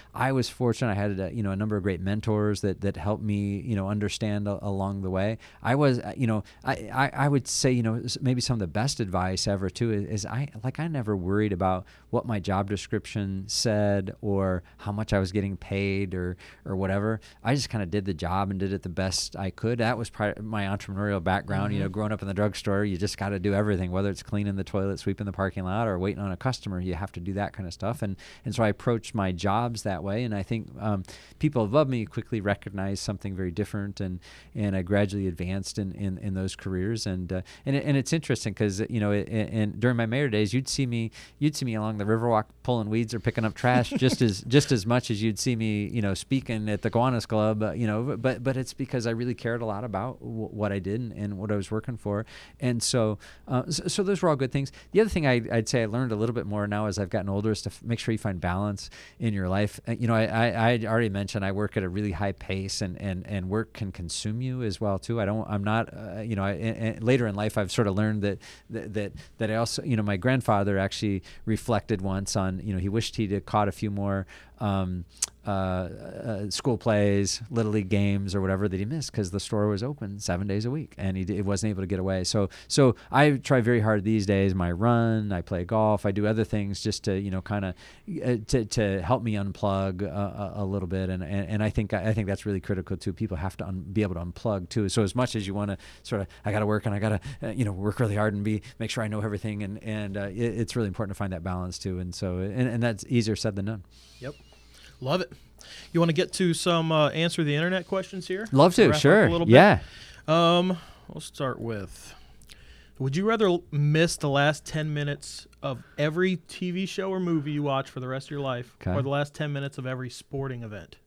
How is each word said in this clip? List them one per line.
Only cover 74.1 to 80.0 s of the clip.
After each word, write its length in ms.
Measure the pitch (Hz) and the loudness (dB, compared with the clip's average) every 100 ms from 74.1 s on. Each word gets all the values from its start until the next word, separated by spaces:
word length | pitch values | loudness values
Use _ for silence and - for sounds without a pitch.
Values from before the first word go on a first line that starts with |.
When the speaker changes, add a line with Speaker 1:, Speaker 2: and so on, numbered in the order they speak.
| 98 92 - - - | 0 -4 -12 -18 -4
Speaker 1:
um, 440 | 104 98 92 90 87 - - - - | 0 0 0 -4 -8 -8 -8 -6 -2
uh, 40 | |
uh, 1000 | 98 92 92 90 - - - 123 101 104 | 0 0 0 -2 -8 -12 -8 -4 -4 -4
school 280 | - 139 113 | -2 0 2
plays, 640 | 120 104 101 101 98 - 117 | 4 4 6 4 2 -2 -2
Little 220 | 113 107 | 0 2
League 180 | 107 95 | 2 2
games 440 | 101 101 101 98 | 2 4 2 0
or 60 | 98 | 0
whatever 260 | 95 95 101 | 2 2 0
that 120 | 95 | 0
he 80 | 104 | -2
missed 260 | 160 - | -4 -4
'cause 180 | - 92 | -4 -2
the 100 | 98 | -4
store 260 | - 110 104 | -2 0 2
was 140 | 101 | 0
open 360 | 123 143 | -2 -6